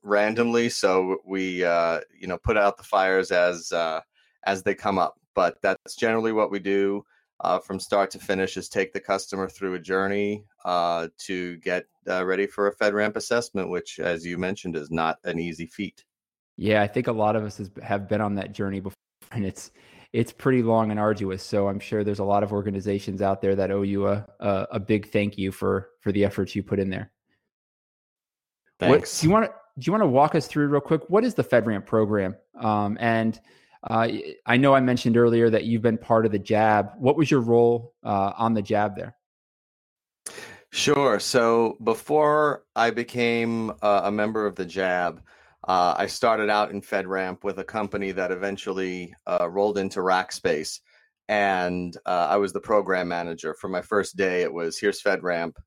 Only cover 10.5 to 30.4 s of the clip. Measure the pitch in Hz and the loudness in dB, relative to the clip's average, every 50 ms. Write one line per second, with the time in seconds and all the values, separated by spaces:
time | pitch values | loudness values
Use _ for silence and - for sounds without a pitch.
10.5 | _ _ - 90 90 87 85 87 85 85 82 82 _ _ - - 95 90 90 87 | _ _ -6 -2 0 0 0 0 -2 -2 -4 -8 _ _ -10 -8 -6 -6 -6 -8
11.5 | 87 82 80 92 90 90 - _ _ _ _ 87 92 92 92 90 92 92 101 101 | -10 -8 _ -4 -4 -4 -4 _ _ _ _ -4 -2 -2 0 0 0 0 0 -2
12.5 | - - 101 101 101 _ 110 104 101 104 107 107 104 113 107 - 120 120 117 - | -2 0 0 0 0 _ 0 0 2 2 0 0 -2 -4 -4 0 -2 -2 -2 -2
13.5 | _ 98 92 90 90 87 - - - - - - 87 82 82 87 87 85 92 92 | _ -6 -4 -4 -6 -6 -8 -10 -10 -6 -4 -4 -4 -4 -6 -8 -6 -4 -4 -4
14.5 | 101 - - 92 80 78 73 73 82 82 82 80 80 _ _ 87 85 82 85 87 | -6 -6 -8 -8 -8 -8 -8 -4 -2 -2 0 0 -2 _ _ -8 -6 -6 -6 -8
15.5 | 80 76 85 82 - - 101 90 _ _ _ _ _ _ _ _ _ _ _ _ | -8 -10 -12 -14 -10 -10 -10 -10 _ _ _ _ _ _ _ _ _ _ _ _
16.5 | _ - 90 104 107 107 104 104 - 127 123 - 117 110 107 107 107 110 107 104 | _ -6 -2 2 2 2 2 2 0 -2 -2 -2 -2 0 0 0 0 0 -4 -6
17.5 | - - 104 92 _ - - - 101 101 98 - 107 104 107 104 101 98 95 98 | -8 -10 -12 -12 _ -16 -6 -4 -4 -4 -2 -2 -2 -2 0 -2 -2 -4 -6 -8
18.5 | 104 - 104 98 98 98 95 98 - _ _ _ _ _ - _ - 117 101 95 | -6 -6 -6 -4 -4 -6 -8 -8 -12 _ _ _ _ _ -20 _ -8 -6 -6 -6
19.5 | - - - - _ _ _ _ - - - _ - 117 117 - - _ - 139 | -6 -10 -18 -20 _ _ _ _ -20 -20 -20 _ -2 -2 -2 -2 -4 _ 0 2
20.5 | 131 127 117 113 113 113 110 107 107 104 104 107 107 98 104 95 92 92 - - | 2 4 4 4 4 2 2 2 0 0 2 0 0 0 -2 -4 -4 -6 -6 -2
21.5 | - 104 98 98 98 104 - - 117 107 104 104 101 101 98 98 101 101 101 101 | 0 0 0 0 -2 -4 -6 -4 -4 -2 0 -2 -2 -2 0 2 2 2 2 0
22.5 | 107 101 101 107 98 98 92 104 101 101 - - 95 95 101 98 98 98 - 98 | -2 -4 -2 -2 -4 -4 -2 -2 -4 -4 -4 -6 -4 -2 0 0 0 0 0 0
23.5 | 98 98 98 92 98 101 101 98 101 101 98 101 101 104 104 - _ _ - 104 | 0 0 0 0 0 -2 0 0 0 0 0 0 0 -2 -4 -10 _ _ -2 -2
24.5 | 98 95 98 - - 113 98 - 110 104 98 - - 107 101 104 - - 95 95 | -2 -2 -2 -4 -6 -8 0 0 0 0 0 -2 -2 0 0 0 -2 -4 -4 -4
25.5 | 95 - 98 95 95 98 98 - _ _ _ 104 98 101 101 98 - - 95 - | -4 -2 -2 0 0 -2 -4 -8 _ _ _ -2 2 2 2 2 2 -2 -4 -4
26.5 | - 104 98 - - 101 98 95 92 95 104 - _ _ _ _ _ _ _ _ | -4 -8 -4 -2 -2 -2 -2 -2 -4 -6 -10 -12 _ _ _ _ _ _ _ _
27.5 | _ _ _ _ _ _ _ _ _ _ _ _ _ _ _ _ _ _ _ _ | _ _ _ _ _ _ _ _ _ _ _ _ _ _ _ _ _ _ _ _
28.5 | _ _ _ _ _ _ - 87 135 151 - - - - 156 156 196 220 226 - | _ _ _ _ _ _ 4 6 6 6 4 0 -6 0 2 4 4 4 4 2
29.5 | - - - _ _ 139 123 165 190 220 214 156 123 135 147 156 - 165 | -4 -12 -20 _ _ -8 -4 -2 0 2 2 4 6 6 4 4 4 0